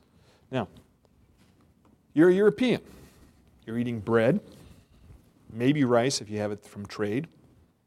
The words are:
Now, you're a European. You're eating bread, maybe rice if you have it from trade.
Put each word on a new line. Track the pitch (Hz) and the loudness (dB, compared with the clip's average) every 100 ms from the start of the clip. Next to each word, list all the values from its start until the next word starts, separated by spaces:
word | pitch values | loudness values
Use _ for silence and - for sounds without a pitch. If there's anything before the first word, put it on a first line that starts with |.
| _ _ _ _ _ | _ _ _ _ _
Now, | 131 101 - _ _ _ _ _ _ _ _ _ _ _ _ _ | -6 -6 -12 _ _ _ _ _ _ _ _ _ _ _ _ _
you're | 143 175 | 2 4
a | |
European. | 185 208 - 254 170 - - - _ _ _ _ _ - | 4 2 2 0 -2 -6 -20 -20 _ _ _ _ _ -8
You're | 117 | -6
eating | 120 117 | -4 -4
bread, | 101 113 113 196 - - - - _ _ - - _ _ - | 0 2 4 0 -4 -20 -20 -20 _ _ -20 -20 _ _ -16
maybe | 110 127 151 | -2 0 2
rice | 127 120 127 135 | 2 2 2 -2
if | 104 | -6
you | 107 | -6
have | 104 | -6
it | 104 | -8
from | - 101 101 | -14 -16 -12
trade. | - 104 117 160 _ _ _ _ _ | -6 -4 -4 -8 _ _ _ _ _